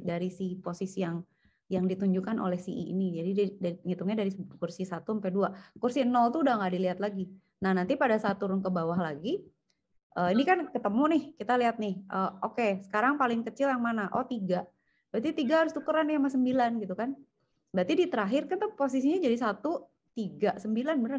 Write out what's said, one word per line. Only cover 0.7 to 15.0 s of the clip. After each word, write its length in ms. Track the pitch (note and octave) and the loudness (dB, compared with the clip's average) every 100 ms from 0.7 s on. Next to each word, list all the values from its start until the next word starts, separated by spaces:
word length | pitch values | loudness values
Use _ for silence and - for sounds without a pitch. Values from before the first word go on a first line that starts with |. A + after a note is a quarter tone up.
| F3 F#3+ F#3+ E3+ | -6 -6 -4 -4
yang, 180 | E3+ F3 _ _ _ - | -4 -8 _ _ _ -4
yang 160 | F#3 F3+ | 0 0
ditunjukkan 480 | F#3 G3 F#3 F#3+ A3+ | 2 2 2 0 -2
oleh 180 | F#3 F3+ | 0 -2
si 140 | F#3 | -4
I 180 | F3 E3+ | -8 -4
ini. 300 | F#3 F#3+ E3 | -2 -2 -2
Jadi 100 | E3+ | -2
dari, 200 | G3+ G3 G3 | 0 0 -2
dari, 220 | F3+ E3+ F3+ | -4 -4 -4
ngitungnya 400 | F3+ F#3 A3 G3 | -2 -2 0 -2
dari 80 | G3 - - | -4 -10 -8
kursi 240 | E3+ F3 | -8 -6
satu 320 | F#3 E3+ - G#3+ | -6 -6 -4 -4
sampai 160 | G3 | -2
dua. 220 | F#3+ F#3+ F#3+ - - | 0 0 -2 -16 -4
Kursi 260 | B3 B3 | 0 2
nol 320 | B3 B3 A#3 D#4 | 4 4 4 4
tuh 80 | |
udah 160 | C#4 A3+ | 4 4
nggak 140 | F#3 | 2
dilihat 260 | F3+ F#3 F3+ | 0 0 0
lagi. 300 | G#3 G3 F#3 - _ _ | -4 -4 -8 -10 _ _
Nah, 80 | F#3+ | 2
nanti 240 | F#3 F#3 C4+ | 2 2 2
pada 240 | C4+ A3 | 4 4
saat 240 | G#3+ G3 | 2 0
turun 160 | G3 F#3+ | 0 0
ke 80 | F#3+ | 0
bawah 320 | F3+ E3 F3 | 0 0 0
lagi, 400 | E3 C#3+ F#3+ F#4+ - _ _ _ _ _ _ - | -2 -4 -4 -4 -6 _ _ _ _ _ _ 0
eh, 100 | F3+ G#3 | 2 4
ini 80 | |
kan 240 | C#4+ F#4 C#4+ | 4 2 2
ketemu 360 | A#3 G#3 G#3+ D4+ D#4+ | -2 0 2 4 2
nih, 80 | - - | 0 -6
kita 140 | G#3 B3 | 0 2
lihat 240 | A#3 A3+ | 2 0
nih. 160 | G#3 F#3+ | -4 -4
Eh, 300 | - F#3+ F#3+ - | -4 -2 -2 -4
oke, 240 | G#3+ - A3 G3 - | -6 0 0 -2 -2
sekarang 240 | G#3+ B3 D4 | 0 2 2
paling 240 | B3+ A#3 A3+ | 0 0 -4
kecil 240 | A3 C#4 | -2 0
yang 80 | B3+ | 0
mana? 320 | A#3 A3+ F#3+ | -2 -2 -2
Oh, 160 | - C4 | -2 -4
tiga. 400 | A#3+ F#3+ F3+ F3+ _ _ _ | -4 -2 -2 -4 _ _ _